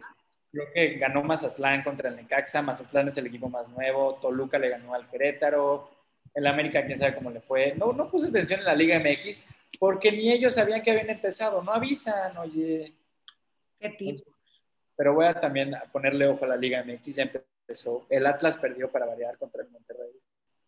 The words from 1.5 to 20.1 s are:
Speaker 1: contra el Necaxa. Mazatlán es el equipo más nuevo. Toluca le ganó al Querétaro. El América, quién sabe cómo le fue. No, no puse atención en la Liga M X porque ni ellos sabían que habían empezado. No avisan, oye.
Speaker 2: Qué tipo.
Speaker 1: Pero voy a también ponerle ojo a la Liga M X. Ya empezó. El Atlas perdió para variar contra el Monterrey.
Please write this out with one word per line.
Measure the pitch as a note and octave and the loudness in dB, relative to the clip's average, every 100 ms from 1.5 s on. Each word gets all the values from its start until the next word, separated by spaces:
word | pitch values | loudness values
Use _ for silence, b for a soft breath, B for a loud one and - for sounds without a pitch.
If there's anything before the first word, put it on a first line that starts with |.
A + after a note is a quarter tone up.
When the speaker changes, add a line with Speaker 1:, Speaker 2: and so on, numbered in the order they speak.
| - C3+ C#3 | -2 0 0
Speaker 1:
contra | C#3+ C#3 B2+ | -2 -4 -6
el | A#2 | -8
Necaxa. | A#2 C3+ C#3 D3+ | -2 -2 0 -2
Mazatlán | C#3+ B2+ C3 C#3 C#3+ | -2 -6 0 2 2
es | C#3 | -2
el | A#2+ | -8
equipo | A#2+ B2+ | -8 -8
más | B2 A#2 | -8 -10
nuevo. | B2+ C3 C3+ C3+ C3+ | -4 0 2 0 0
Toluca | C3 C3 C3+ C#3+ | -2 -2 -2 0
le | B2+ | 0
ganó | A#2+ B2 | -2 -6
al | B2 B2 | -8 -6
Querétaro. | B2+ C#3+ C#3+ D3 D3 C#3+ C#3+ - _ _ _ - | 0 0 2 2 4 2 0 -4 _ _ _ -8
El | D3 C#3+ | 0 2
América, | C#3+ D3+ D3 C3+ | 2 0 0 -2
quién | C3 | 0
sabe | C#3 C3 | 0 0
cómo | B2+ | -8
le | A#2 | -12
fue. | - C3 C#3 - | -2 2 2 2
No, | A3 | 0
no | B3 D#4+ | 0 0
puse | F4+ D4+ | 0 2
atención | A3+ E3+ F#3+ | 0 2 0
en | F#3+ | 2
la | D3+ | 4
Liga | E3 E3 | 6 4
M | D3+ | 4
X | C#3+ G3+ G#3 - - _ - | 0 -4 -12 -18 -20 _ 0
porque | F#3+ F#3+ G#3 | 2 4 2
ni | G#3 A3+ | 4 2
ellos | A#3+ B3 A#3 | 4 4 4
sabían | G#3 A3 | 2 2
que | A3 | 2
habían | A3 G#3+ | 2 0
empezado. | A3 G3 - A3 F#3+ | -4 -4 -2 -2 -2
No | F3+ | 0
avisan, | A3+ C4 C#4 A3+ G3+ F#3 E3+ | -2 0 -4 -2 -4 -4 -6
oye. | E3 D#3 D#3+ D#3+ D#3 _ _ _ - _ _ _ _ _ | -6 -4 -2 -2 -6 _ _ _ -20 _ _ _ _ _
Speaker 2:
Qué | G#3 | -12
tipo. | G#3 G3 C#3 - _ b b _ _ _ - | -8 -8 -10 -16 _ b b _ _ _ 0
Speaker 1:
Pero | C#3+ | 4
voy | D3+ E3+ | 6 4
a | E3+ | 2
también | D#3 C#3 C#3 B2+ A2+ | -2 0 -2 -4 -8
ponerle | C#3 C3+ C#3 C#3 | -2 0 4 2
ojo | C3+ C3+ | 2 0
a | |
la | B2+ | 0
Liga | B2+ B2+ | 0 -2
M | A#2+ A#2+ | -4 -12
X. | - C#3 | -8 -4
Ya | |
empezó. | C3 C3 - _ - A#2 A#2+ A#2+ - | -4 -6 -14 _ -16 -10 -6 -6 -2
El | C3+ C#3 | 2 2
Atlas | C#3+ D#3+ D#3 | 2 0 0
perdió | F3 B2+ C3 | -4 -4 -4
para | C#3 D3 | -2 -4
variar | B2+ A#2+ - | -4 -8 -8
contra | C3 C3+ | -12 -12
el | B2+ | -14
Monterrey. | A#2+ - A#2+ A#2+ | -18 -18 -16 -16